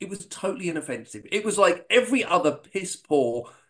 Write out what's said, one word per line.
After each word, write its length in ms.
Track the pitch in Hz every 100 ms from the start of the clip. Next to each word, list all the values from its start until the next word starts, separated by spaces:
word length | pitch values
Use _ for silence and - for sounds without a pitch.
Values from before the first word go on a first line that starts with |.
it 80 | 196
was 180 | 196 -
totally 400 | - 190 185 175
inoffensive. 580 | 160 143 113 - 107 -
It 140 | 208
was 140 | 214 208
like 260 | 180 170 -
every 340 | 240 226 254
other 280 | - 175 156
piss-poor 960 | 143 - 196 185 - - 147 120 120 - - _